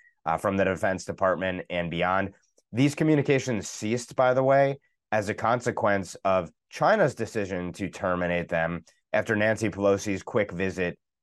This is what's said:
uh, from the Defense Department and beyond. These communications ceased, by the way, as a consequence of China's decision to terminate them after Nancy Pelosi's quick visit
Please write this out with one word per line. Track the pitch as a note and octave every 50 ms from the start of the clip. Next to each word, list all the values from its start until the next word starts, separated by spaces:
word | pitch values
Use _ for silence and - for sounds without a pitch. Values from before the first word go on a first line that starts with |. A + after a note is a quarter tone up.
| _ _ _ _ -
uh, | D2+ E2 -
from | - G2+ G2
the | G2 F#2+
Defense | F#2+ F#2 D#2 G#2+ G2 F#2+ F2+ -
Department | - F2+ - G2 F#2 F2 D#2+ F#2+ F#2+ F2+ F2+ - -
and | F2+ F2 E2+ E2
beyond. | E2+ E2 F2 F2+ F#2+ G2 G2 F#2+ - _ _ _ _ _ _ -
These | G#2 A#2+ C#3 C#3 -
communications | - D#3+ D#3 D#3 C#3+ C#3 C#3+ C#3 C3 - B2+ A#2 F#2+ - -
ceased, | - - G#2+ G#2+ A#2+ A#2+ - - -
by | - B2+ B2+
the | B2+ C3
way, | C3 C3+ C3+ C#3 C#3 C#3 C3 - _ _ _ _ _ -
as | G#2+ A2 G2+ G#2
a | -
consequence | - A2+ A2 B2 A#2+ - A#2+ - - A2+ G#2 G2+ G2 F2 - - - -
of | G2 F#2+ F#2 E2+ D#2+ _ _ _ _
China's | - - D3+ E3+ A3 G#3+ E3+ C3 -
decision | - A2 - - A2 G2 F2+ F#2+ F2+ F2+ F2 E2
to | - G2 F2
terminate | - - G2+ F#2 F2+ F2 F2 F2 F2 F2 E2 -
them | F2 E2 D#2+ E2 E2+ E2 - _ _ _ _ -
after | - A2 - A#2 A2+
Nancy | G#2 G#2+ A2 A2 G2+ A2+ G2+
Pelosi's | F#2 G#2 G2+ G2 G2 F#2+ - G#2+ F#2+ F2+
quick | - - - A2 G2+ -
visit | F2+ F2 F#2+ F#2 F2 F#2 F2+ E2+ - _ _ _ _ _